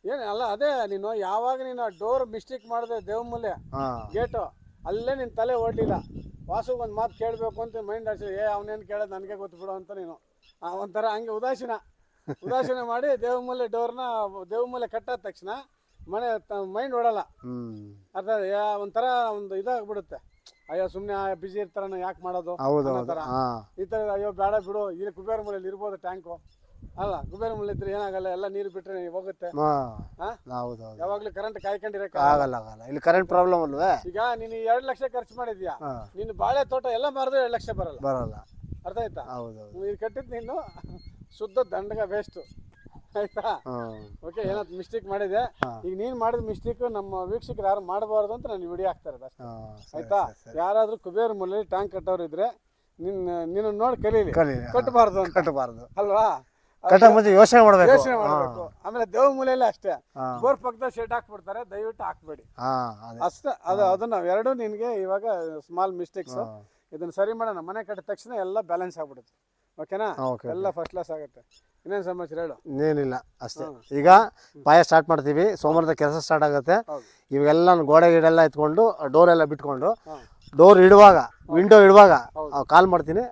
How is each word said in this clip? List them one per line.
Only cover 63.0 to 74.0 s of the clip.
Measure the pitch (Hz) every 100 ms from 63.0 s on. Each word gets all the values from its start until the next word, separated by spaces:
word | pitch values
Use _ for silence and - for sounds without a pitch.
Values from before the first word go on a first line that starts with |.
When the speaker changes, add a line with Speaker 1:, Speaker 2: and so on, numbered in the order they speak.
| 117
Speaker 2:
ಅದೇ. | 117 175
Speaker 1:
ಅಷ್ಟೇ. | - 294 - 170
ಅದು, | 196
Speaker 2:
ಹಾ. | 196
Speaker 1:
ಅದನ್ನ | 190 233
ಎರಡು | 208 175 196 233
ನಿನ್ಗೆ | 262 220 208 240 220
ಇವಾಗ | 190 196 226 190 160 156
ಸ್ಮಾಲ್ | - 175 190
ಮಿಸ್ಟೇಕ್ಸ್. | 180 175 196 143 127
Speaker 2:
ಹಾ. | 113 107 104 _ _
Speaker 1:
ಇದನ್ನ | 151 175
ಸರಿ | 175 202
ಮಾಡೋಣ. | 226 226 190
ಮನೆ | 165 214
ಕಟ್ಟಿದ | 208 196 -
ತಕ್ಷಣ | 196 226
ಎಲ್ಲ | 233 185 208
ಬ್ಯಾಲೆನ್ಸ್ | 170 170 180 165
ಆಗ್ಬಿಡುತ್ತೆ. | 151 127 _ _ _ _ _ -
ಓಕೆನಾ? | 156 190 214
Speaker 2:
ಹಾ, | 139
ಓಕೆ, | 131 123 131
Speaker 1:
ಎಲ್ಲ | 170 196
Speaker 2:
ಓಕೆ. | 175
Speaker 1:
ಫಸ್ಟ್ | 165
ಕ್ಲಾಸ್ | 180 165
ಆಗುತ್ತೆ. | 156 147 _ _ _ _ _ 165
ಇನ್ನೇನ್ | 202
ಸಮಾಚಾರ | 185 180 165 160
ಹೇಳು? | 165 135 165 139
Speaker 2:
ಏನಿಲ್ಲ | 156 147 135 127 - _
ಅಷ್ಟೇ. | 120 -
Speaker 1:
ಹಾ. | 156 127 _
Speaker 2:
ಈಗ | 143